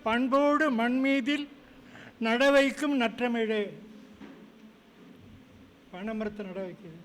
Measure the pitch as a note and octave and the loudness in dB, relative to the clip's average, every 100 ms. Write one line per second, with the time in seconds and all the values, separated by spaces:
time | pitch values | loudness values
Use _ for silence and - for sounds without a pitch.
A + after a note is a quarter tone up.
0 | - A#3 B3+ C4+ C#4+ D4 D4+ A#3 A#3 B3+ | 0 0 2 2 4 4 2 2 0 0
1 | C4+ C#4 A#3+ C#4+ C#4+ - - - - - | 2 0 0 -2 -4 -14 -20 -20 -20 -20
2 | - - A3+ A#3+ C#4 C#4 C#4 - D4 C#4+ | -20 -6 -2 2 6 6 4 0 -2 0
3 | A3+ - A#3+ A#3 A3 A3 G3+ - - - | 0 0 -2 0 0 0 -2 -8 -20 -20
4 | - - - - - - - - - - | -20 -20 -20 -20 -20 -20 -20 -20 -20 -20
5 | - - - - - - - - - F3+ | -20 -20 -20 -20 -20 -20 -20 -20 -20 -12
6 | G#3 A3 G#3+ G#3 G3 F3+ F#3 E3+ F3+ D#3+ | -8 -6 -6 -8 -12 -10 -10 -12 -18 -20